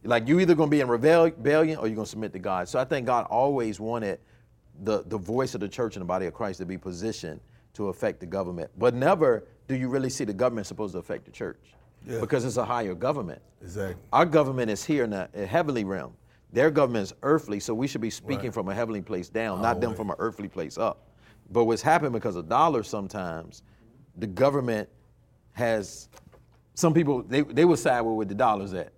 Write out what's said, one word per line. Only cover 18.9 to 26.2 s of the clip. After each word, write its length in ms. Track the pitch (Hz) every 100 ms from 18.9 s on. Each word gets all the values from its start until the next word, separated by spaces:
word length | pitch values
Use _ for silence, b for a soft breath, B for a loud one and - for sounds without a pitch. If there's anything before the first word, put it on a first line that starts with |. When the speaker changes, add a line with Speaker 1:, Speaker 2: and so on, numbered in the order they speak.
| 107
Speaker 1:
place 260 | 90 95 87
down, 340 | 110 113 92
not 180 | 113 110
them 100 | 117
Speaker 2:
Always. 80 | 110
Speaker 1:
from 120 | 104
an 60 | 82
earthly 300 | 113 104 101
place 300 | - 78 80
up. 280 | 107 - _ b b b -
But 140 | 117 117
what's 140 | 113
happened 320 | 139 165 151
because 220 | 117 110
of 140 | 90 80
dollars 400 | 120 165 135 104
sometimes, 760 | 110 95 107 90 82 85 - _ b b b b -
the 100 | 104
government 640 | 90 135 143 123 110 - _ _ _ _ _ _
has, 560 | - 120 110 98 - - -